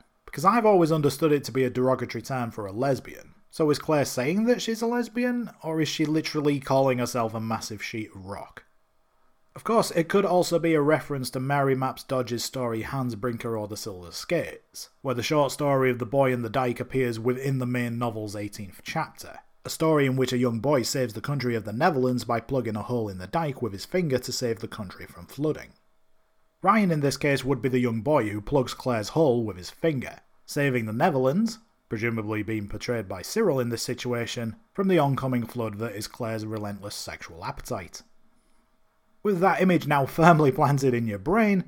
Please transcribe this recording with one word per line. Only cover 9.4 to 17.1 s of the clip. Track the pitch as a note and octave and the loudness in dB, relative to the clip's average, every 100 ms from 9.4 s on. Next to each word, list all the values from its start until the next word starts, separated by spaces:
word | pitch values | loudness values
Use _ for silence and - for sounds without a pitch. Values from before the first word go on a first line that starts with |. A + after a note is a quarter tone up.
| _ - | _ -14
Of | |
course, | - A3+ - | 0 2 2
it | F3 E3 | 0 2
could | G3 | 2
also | F#3+ F3+ E3 E3+ | 4 4 4 2
be | E3 | 4
a | D#3 | 4
reference | C#3+ D#3 - C#3 B2+ | 4 2 0 -6 -4
to | C3+ | -4
Mary | C3 C#3+ C#3 C3 | 0 2 2 2
Mapps | C3 - | 0 -6
Dodge's | - C3 A#2 A#2 | -4 -2 -2 -4
story | - C3 B2 A2+ | -4 -4 -4 -4
Hans | G#2 C3+ B2 | -4 -4 -4
Brinker | G#2+ B2 A#2 A#2+ A2+ | -4 -4 -4 -4 -4
or | G#2+ | -6
the | G#2 | -8
Silver | A2 F2+ E2+ | -10 -12 -12
Skates, | - - E3 F#2 E2+ _ - - _ | -14 -4 -2 -2 -10 _ -18 -18 _
where | A#2+ | -6
the | A#2+ | -4
short | A2 D3+ C#3 | 0 2 2
story | - C#3+ C#3 C3 | 2 2 4 4
of | A#2+ | 2
The | A2+ | 0
Boy | C#3 C3 | 2 4
and | B2 | 2
the | A2+ | -2
Dyke | C3 B2+ A#2 | -2 -2 -2
appears | B2 C3 B2 | -4 0 0